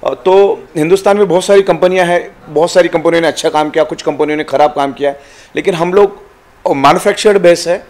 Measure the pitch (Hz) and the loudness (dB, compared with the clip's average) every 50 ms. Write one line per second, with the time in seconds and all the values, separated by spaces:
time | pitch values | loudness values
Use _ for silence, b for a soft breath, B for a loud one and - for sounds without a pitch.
0 | - - - - - 185 185 196 202 196 - - - - - 165 151 165 180 190 | -4 -6 -6 -2 0 2 4 4 4 2 0 -4 -8 -12 -6 -4 0 0 0 2
1 | - 208 202 208 208 185 165 185 180 - 202 196 196 190 175 156 185 180 185 185 | 2 0 2 2 2 0 0 -2 0 2 2 2 4 2 0 0 0 0 2 0
2 | 180 170 175 175 165 - - - - - 156 143 160 175 - 185 170 170 165 165 | 0 0 0 -2 -2 -6 -18 -20 -20 -6 -2 -2 -2 2 2 2 2 2 0 0
3 | 151 165 165 165 165 156 135 - - 160 151 151 151 151 139 160 156 151 131 - | 0 0 0 2 0 0 -2 -2 -4 -2 0 0 -2 0 0 -2 -2 -2 -4 -8
4 | - 156 147 139 151 147 151 151 156 156 - 135 147 147 147 151 139 139 131 120 | -6 -6 -2 -2 -2 -2 -2 -6 -6 -4 0 0 0 0 2 -2 -4 -4 -4 -4
5 | 139 139 139 139 B B B B B B B - 151 - 190 160 170 175 180 202 | -4 -4 -4 -6 B B B B B B B -4 -2 -2 -2 -2 -2 0 0 -2
6 | 202 196 - - - - _ _ _ _ _ _ _ - 160 139 139 139 160 180 | -2 -2 -10 -14 -20 -20 _ _ _ _ _ _ _ -4 -2 0 2 2 2 2
7 | - 214 196 - - 208 202 196 180 175 170 160 - 165 175 202 - - | 0 -2 -4 0 0 0 2 4 4 2 2 2 0 -4 -4 -6 -6 -14